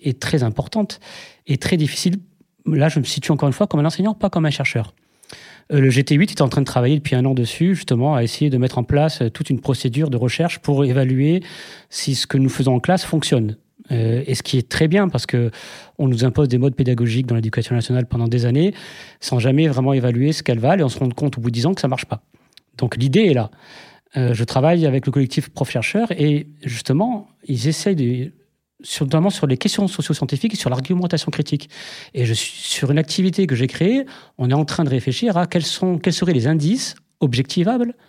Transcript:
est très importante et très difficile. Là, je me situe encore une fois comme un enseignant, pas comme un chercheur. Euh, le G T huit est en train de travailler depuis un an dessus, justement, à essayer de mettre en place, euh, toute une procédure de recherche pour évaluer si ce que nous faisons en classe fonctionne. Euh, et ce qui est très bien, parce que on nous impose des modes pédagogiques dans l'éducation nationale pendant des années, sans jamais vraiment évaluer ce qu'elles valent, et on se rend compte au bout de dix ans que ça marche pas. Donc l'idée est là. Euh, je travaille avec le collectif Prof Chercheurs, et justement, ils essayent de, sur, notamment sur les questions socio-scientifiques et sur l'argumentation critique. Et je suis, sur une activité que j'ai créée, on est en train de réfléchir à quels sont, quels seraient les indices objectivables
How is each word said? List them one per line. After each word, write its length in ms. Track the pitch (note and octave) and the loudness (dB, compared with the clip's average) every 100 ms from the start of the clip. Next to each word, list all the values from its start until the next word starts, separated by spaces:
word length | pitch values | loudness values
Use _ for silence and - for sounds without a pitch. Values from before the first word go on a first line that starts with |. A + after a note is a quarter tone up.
| C#3+ | -4
est 120 | - | -4
très 240 | - D#3 | -2 0
importante 560 | A2+ G#2+ - A3 G3+ - - - - - - | 0 -2 -4 -2 -2 -6 -18 -20 -20 -10 -4
et 120 | C3 | -2
très 200 | - F3 | 0 0
difficile. 380 | D3 - F3+ F#3+ - _ _ _ - | 0 0 -2 -2 -6 _ _ _ -2
Là, 240 | D3+ D#3 | 2 2
je 100 | D3+ | 2
me 60 | A#2+ | -2
situe 260 | - - | -2 -2
encore 160 | D3 C#3+ | 2 2
une 60 | |
fois 140 | - G#3 | 0 0
comme 120 | D3+ | 0
un 60 | D#3 | 0
enseignant, 300 | - G3+ G#3 | 0 -2 0
pas 140 | G3 | -2
comme 160 | F3 D#3 | 0 0
un 60 | |
chercheur. 420 | C#3+ C3+ A#2 G#2+ - _ _ - - - - - | 0 -2 -4 -6 -10 _ _ -20 -20 -20 -20 -2
Euh, 80 | C#3+ | 4
le 100 | C3+ | 4
G 140 | B2 | 4
T 120 | - D3 | 4 4
huit 160 | G#3 | 2
est 100 | - | 2
en 80 | C3+ | 0
train 120 | D3 | 2
de 40 | C3+ | 0
travailler 300 | B2+ B2 D3+ | 2 2 2
depuis 200 | D3 B2+ | 0 0
un 80 | C3+ | 2
an 100 | B2+ | 2
dessus, 400 | A#2 - F3 F3+ | -2 0 0 0
justement, 400 | - A#2+ C#3 C3+ | 0 0 2 2
à 80 | |
essayer 260 | A#2 - D3 | 0 0 0
de 80 | B2+ | 2
mettre 220 | B2+ B2 | 0 0
en 40 | |
place, 380 | A#2+ C#3+ D#3 - | 0 2 2 0
euh, 80 | A#2 | -4
toute 200 | - - | -2 -4
une 80 | B2+ | -2
procédure 500 | - B2 B2+ B2+ D#3 | -2 -2 -2 -2 0
de 80 | A#2+ | 0
recherche 420 | B2 - E3 - | 0 0 -2 -2
pour 240 | - C#3 | -2 2
évaluer 600 | C#3 C3 C3 C3 D3 F3+ - - - - - | 2 2 2 2 2 2 -2 -14 -20 -20 -14
si 260 | - - B2+ | -8 -4 -4
ce 100 | - | 0
que 120 | C3+ | 0
nous 120 | C3 | 2
faisons 260 | - C3+ A#2 | 2 2 2
en 40 | |
classe 260 | E3+ F#3 - | 2 0 0
fonctionne. 520 | D#3+ - C3 G#2+ G#2+ _ - - | -2 0 0 0 -6 _ -16 -4
Euh, 320 | A#2+ A2+ A#2+ C3+ | -2 0 0 -2
et 100 | B2 | -4
ce 80 | |
qui 140 | - C3 | -2 -2
est 120 | - | 0
très 180 | - D#3 | 0 2
bien, 200 | G3 F#3+ | 2 2
parce 180 | C3+ - | 0 -2
que 260 | B2 A#2 - - - - - | 0 0 -4 -16 -20 -12 -2
on 100 | C3+ | 0
nous 160 | A#2 | 2
impose 240 | B2+ D3+ C#3+ | 2 2 2
des 100 | B2 | 2
modes 180 | C#3 B2+ | 2 2
pédagogiques 500 | B2+ A#2+ A#2+ A#2 B2 | 0 2 0 0 0
dans 100 | A#2 | 0
l'éducation 400 | A2 A#2+ - A#2 | 0 -2 0 -2
nationale 300 | A#2 B2 A#2+ | 0 -2 -2
pendant 200 | A#2+ A#2 | -2 0
des 180 | A#2+ A#2 | 0 2
années, 280 | C3+ F#3+ - - - - - | 2 2 -2 -12 -20 -20 -14
sans 200 | - B2 | -4 0
jamais 280 | B2+ C#3 D#3+ | 2 4 2
vraiment 260 | C3 C3 | 2 2
évaluer 380 | C3+ B2 A#2+ D3 | 2 2 2 0
ce 120 | D#3 | 0
qu'elles 160 | - A#2 | 0 2
valent, 220 | B2+ F#3+ | 2 2
et 20 | |
on 60 | C3+ | 2
se 80 | - | 0
rend 120 | B2+ | -4
compte 280 | - C#3+ B2 | -2 -4 -2
au 40 | |
bout 80 | A#2 | -4
de 60 | A#2 | 0
dix 100 | D3+ | 0
ans 80 | |
que 80 | F#3+ | 0
ça 60 | C3+ | -2
marche 180 | B2+ - | -4 -6
pas. 160 | A2 _ _ _ - _ - | -12 _ _ _ -20 _ -4
Donc 180 | B2 A#2 | -4 0
l'idée 300 | C3+ F3+ G3+ | 2 4 4
est 80 | |
là. 180 | B2+ G#2+ - - - - - _ C3+ | 2 0 -8 -20 -20 -20 -20 _ -2
Euh, 160 | B2 | 0
je 100 | A2+ | 0
travaille 420 | A#2 C3 D3+ F3 D3+ | 0 2 4 4 2
avec 200 | C3 C#3 | 2 0
le 60 | |
collectif 380 | C#3 B2+ - - | 0 0 -2 -4
Prof 200 | - C3+ | -4 -4
Chercheurs, 420 | A#2+ - G#3 A#3 | -4 -2 -2 -2
et 360 | E3+ D3 D3 - - | 0 0 0 -2 -10
justement, 640 | C3+ A#2 - C#3 A#3+ G#3+ - _ - | -10 -6 -2 0 0 -4 -10 _ -6
ils 220 | B2 C3+ | -2 -2
essayent 280 | D#3 G3+ E3+ | 0 0 0
de, 360 | A#2+ B2+ C#3 - _ _ _ _ | 0 -2 -6 -12 _ _ _ _
sur, 220 | - - C3+ | -10 -4 0
notamment 240 | D#3+ F#3+ | 2 2
sur 180 | - C#3+ | 0 0
les 100 | B2+ | 0
questions 300 | G3+ - F#3+ | 0 0 -2
socio-scientifiques 640 | - D3+ D3+ C3 C#3 A3+ | -2 -4 -4 -2 -2 -2
et 40 | G#3 | -2
sur 120 | C3 | -2
l'argumentation 600 | C3 C3 F3+ F3+ D#3+ - | -2 -2 -2 0 -2 -2
critique. 380 | - D3 D3 - - - - - | -4 -2 -4 -6 -18 -18 -18 -10
Et 120 | - A#2 | -2 0
je 80 | |
suis, 180 | A2+ - | -2 -4
sur 400 | - - - C#3 | -8 -8 -2 0
une 60 | D3 | 0
activité 500 | D#3 - F#3 F#3 F3 | 0 0 0 2 0
que 80 | A#2+ | 0
j'ai 120 | C3 | -2
créée, 380 | - F3 C4+ C4+ - - - | 0 0 0 -2 -10 -16 -4
on 120 | B2 | 0
est 40 | |
en 120 | C#3+ D3 | 2 0
train 180 | - | 0
de 60 | D3 | 0
réfléchir 480 | B2+ C3 B2 A#3 F3 | 0 -2 -2 0 0
à 100 | F3 | 0
quels 180 | F3 D3+ | 0 -2
sont, 320 | - F#3 E3+ | -2 -2 0
quels 160 | F#3 | -2
seraient 200 | - F3+ | 0 0
les 140 | C#3 B2 | 2 2
indices 480 | D#3+ D3+ B3+ - - _ - | 2 2 0 -4 -12 _ -4
objectivables 760 | C#3+ A#2 - F3+ F3+ B3 A#3+ - | 0 0 0 0 0 0 -2 -6